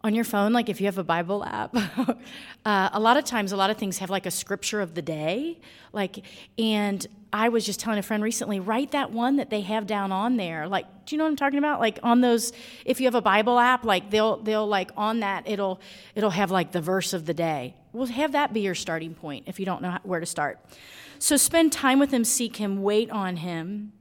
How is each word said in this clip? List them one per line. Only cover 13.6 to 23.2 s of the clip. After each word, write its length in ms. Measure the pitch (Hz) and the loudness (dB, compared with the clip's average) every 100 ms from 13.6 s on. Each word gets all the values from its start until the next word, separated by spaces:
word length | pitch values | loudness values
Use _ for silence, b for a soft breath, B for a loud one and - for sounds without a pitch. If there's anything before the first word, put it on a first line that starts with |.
| 247 247 | 4 4
like, 260 | 226 185 202 | 2 0 2
they'll, 260 | 214 220 202 | 2 2 0
they'll, 300 | 214 214 214 | 0 0 0
like, 260 | 202 185 - | 0 -2 -2
on 240 | 214 226 | -2 0
that, 280 | 202 185 - | -2 -4 -4
it'll, 320 | 208 196 190 B B B | -2 -2 -4 B B B
it'll 160 | - 202 | 0 0
have, 220 | 175 190 | 2 2
like, 180 | 185 170 | 2 0
the 100 | 175 | -2
verse 320 | 160 185 175 | 0 0 0
of 140 | 185 156 | -4 -4
the 80 | |
day. 400 | 160 165 151 123 - _ | -2 0 -2 -6 -12 _
Well, 140 | 226 254 | -6 -4
have 260 | 240 302 | -2 0
that 200 | 285 294 | 2 0
be 80 | 220 | 0
your 160 | 196 175 | -2 -2
starting 380 | - 160 160 | -4 -4 -6
point 300 | 165 151 139 - | -10 -10 -10 -10
if 100 | 190 | -6
you 80 | 190 | -4
don't 160 | - | -4
know 100 | 180 | -4
how, 80 | 175 | -6
where 160 | - 170 | -4 -4
to 60 | 165 | -4
start. 340 | - 147 - _ B B B B B | -4 -4 -4 _ B B B B B
So 180 | - 285 | 2 4
spend 360 | - 330 330 | 4 4 4
time 260 | - 262 269 | 4 4 4
with 140 | 285 | 4
him, 100 | 254 | 4
seek 340 | 226 - 233 - | 2 0 -2 -4
him, 260 | 208 196 | -4 0
wait 280 | 196 214 226 | 2 2 2
on 280 | 220 | -2